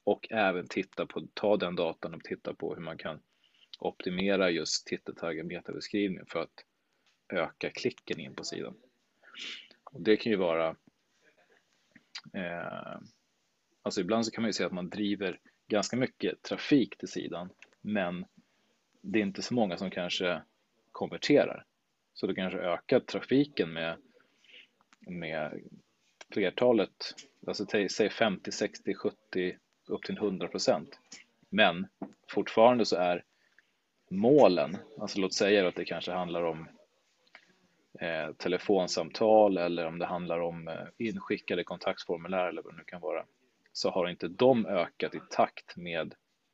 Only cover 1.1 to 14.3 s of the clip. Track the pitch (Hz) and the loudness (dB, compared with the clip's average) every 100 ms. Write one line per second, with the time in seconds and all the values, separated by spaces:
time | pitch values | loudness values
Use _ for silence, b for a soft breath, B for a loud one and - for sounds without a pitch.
1.1 | 82 80 - 104 104 90 87 82 - 85 | -6 -10 -2 4 4 2 0 -2 -2 -10
2.1 | 80 - 92 - - 80 - 82 78 85 | -12 -10 -8 -8 -6 -6 -6 -8 -8 -8
3.1 | 76 _ _ _ _ _ - - - 92 | -10 _ _ _ _ _ -6 -6 -4 -6
4.1 | 90 98 98 92 82 78 - - 90 - | -2 2 4 4 2 -2 -4 -4 -8 -8
5.1 | - 85 80 85 85 - - - 104 101 | -8 -6 -6 -8 -10 -10 -10 -4 0 0
6.1 | 90 - 85 78 - - _ _ _ _ | -2 -6 -6 -6 -12 -20 _ _ _ _
7.1 | _ _ 92 80 - - - 120 - - | _ _ -2 -2 -4 -8 -4 -4 -4 -10
8.1 | 85 69 - - 90 60 - _ _ _ | -8 -8 -10 -8 -8 -8 -12 _ _ _
9.1 | _ B B B B B B - 131 110 | _ B B B B B B -20 -4 4
10.1 | 107 120 98 90 82 82 - _ _ _ | 4 4 2 2 2 0 -2 _ _ _
11.1 | _ _ _ _ _ _ _ _ - _ | _ _ _ _ _ _ _ _ -20 _
12.1 | - - 98 87 87 87 50 - - 110 | -20 -14 -10 -8 -6 -8 -8 -12 -14 -16
13.1 | _ _ _ _ _ _ _ 101 98 90 | _ _ _ _ _ _ _ -6 -4 0
14.1 | 113 110 | 0 0